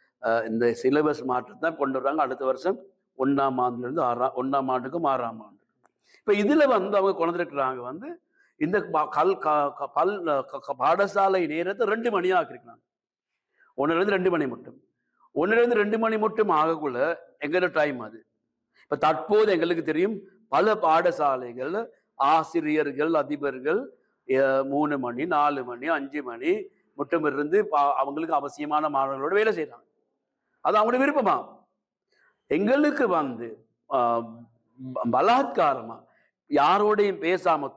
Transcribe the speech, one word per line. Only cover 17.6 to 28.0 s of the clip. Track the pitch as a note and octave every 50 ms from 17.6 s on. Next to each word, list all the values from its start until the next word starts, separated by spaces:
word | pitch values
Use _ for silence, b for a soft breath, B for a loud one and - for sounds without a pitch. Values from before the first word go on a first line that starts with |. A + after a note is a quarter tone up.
| F3+ F3
டைம் | - D#3+ D3+ D3 C3+ B2
அது. | A2+ G#2+ A2 A2+ - _ _ _ _ _ _ _ _ _ b b
இப்ப | b b D3
தற்போது | C3+ - D3+ D#3+ D#3+ - - G#3 G#3+ A3 G#3
எங்களுக்கு | F#3+ E3 D#3+ E3+ F3 E3 D#3+
தெரியும், | D#3+ D#3 D#3 F3+ G#3+ A3+ F#3+ - B B B B -
பல | C3+ C#3+ F3 G#3+ G#3+
பாடசாலைகள்ல | - - D#3+ D#3+ E3 E3+ F3 E3+ E3+ D3+ C#3+ C3+ B2+ B2+ A#2+ A#2 B2 C3 D3 F3+ G#3+ A#3 A3+ b b b b b
ஆசிரியர்கள், | - C3 C#3+ D#3 D#3+ D#3 - - E3+ D3+ D3+ D3+ D#3 D3 C#3+ C#3 C#3 D3 E3 E3
அதிபர்கள், | D#3 C#3 C3+ D3 C#3 C#3+ C#3 C3 C3 B2+ D3 E3+ G#3+ C4+ C4+ - b b b b b b
அஹ், | - C3 C3 C3+ C3+ C3+ C3+ C3+
மூணு | C3+ C#3 C#3+ D3+ D3 D3
மணி, | C#3 B2+ A#2+ A#2+ A#2+ D3
நாலு | F3+ E3+ D3 D3 D3 C#3+ C3+ B2+
மணி, | B2 A#2+ A#2+ B2+
அஞ்சு | D#3+ E3 D3+ C#3 C#3 C#3 D3+ C3+
மணி | B2 A#2 A#2 C3 D#3+ F#3+ G#3+ F#3+ - b b b b _
மட்டும் | C#3 C#3+ C3+ - E3 D3+
இருந்து | D3 C3+ C#3 D3 D3 E3+ G#3 G#3 -
பா-, | D3 D3 C#3+ C#3+ C#3
அவங்களுக்கு | B2